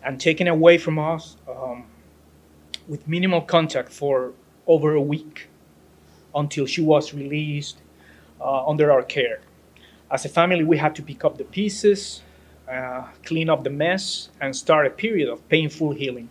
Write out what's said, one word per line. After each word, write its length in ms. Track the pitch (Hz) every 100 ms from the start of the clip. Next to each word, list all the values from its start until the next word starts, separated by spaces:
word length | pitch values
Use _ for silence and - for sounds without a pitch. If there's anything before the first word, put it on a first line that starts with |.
and 180 | 135 135
taken 260 | 165 156 180
away 300 | 160 165 170
from 200 | 165 156
us, 380 | 151 165 - - -
um, 380 | 127 131 123 117 - - _ _ _ _ - _ - -
with 220 | 147 -
minimal 320 | 170 185 175
contact 500 | - 170 160 135 120
for 420 | - 143 131 127 - _ _ -
over 260 | 160 151
a 60 | 151
week 480 | 143 151 - - - _ _ _ _ _ _ - _
until 320 | 143 147 151 131
she 160 | -
was 320 | 156 147 147
released, 640 | 143 139 151 151 147 147 - - _ - - - _
uh, 260 | 139 135 131
under 260 | 151 151
our 100 | 139
care. 380 | 123 143 120 110 - _ _ _ - - _
As 140 | 135 151
a 20 |
family, 340 | - 175 180
we 140 | 156 156
had 180 | 151 156
to 60 |
pick 220 | 147 139
up 140 | 156 -
the 60 |
pieces, 760 | 131 - 208 196 208 196 - - - - - - -
uh, 340 | 127 127 127 - -
clean 240 | - 160 160
up 160 | 156
the 60 | 135
mess, 580 | 143 160 190 - - - -
and 140 | 139
start 320 | 135 - 156 139
a 40 |
period 380 | - 220 208 135
of 180 | 117 _
painful 440 | 160 151 - 156
healing. 360 | 139 139 123 117